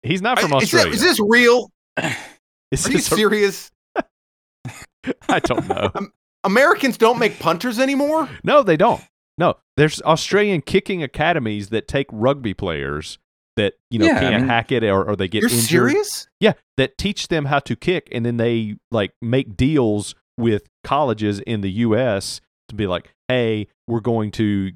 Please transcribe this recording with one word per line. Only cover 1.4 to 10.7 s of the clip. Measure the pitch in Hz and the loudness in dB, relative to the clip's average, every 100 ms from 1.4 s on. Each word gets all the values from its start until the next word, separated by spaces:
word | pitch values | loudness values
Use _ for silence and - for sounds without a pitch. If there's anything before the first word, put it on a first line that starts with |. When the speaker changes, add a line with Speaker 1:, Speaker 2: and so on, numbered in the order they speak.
| 240 247 - _ _ - | 6 4 0 _ _ -8
Speaker 1:
<laughs> | 151 120 - - _ _ _ | -6 -8 -12 -20 _ _ _
Is | 147 - | -4 0
Speaker 2:
Are | |
you | 277 | 0
Speaker 1:
this | - | 2
a | 160 | 2
Speaker 2:
serious? | 214 208 202 - - _ _ - | 2 4 0 -2 -16 _ _ -8
Speaker 1:
<laughs> | - _ _ _ _ _ - - - _ - - - | -8 _ _ _ _ _ -16 -16 -20 _ -10 -8 -2
I | 175 | -2
don't | - - - | 0 -2 -2
know. | - - 196 | -4 -4 -4
Speaker 2:
Am-, | 202 _ _ _ 196 | -10 _ _ _ 0
Americans | 208 294 415 269 - | 4 4 4 0 2
don't | 226 247 | 2 2
make | 226 - | -2 -2
punters | 165 185 247 220 | -4 -2 -4 -2
anymore? | 269 277 285 311 285 - | 0 0 0 0 -2 -6
Speaker 1:
No, | - 285 | 2 2
they | 214 156 | 4 2
don't. | 214 - - _ _ - | 2 0 -8 _ _ -2
No, | 170 - _ - | 0 0 _ 2
there's | 151 - | 2 2
Australian | - 160 - 190 208 180 | 0 0 2 0 2 -2
kicking | - | 0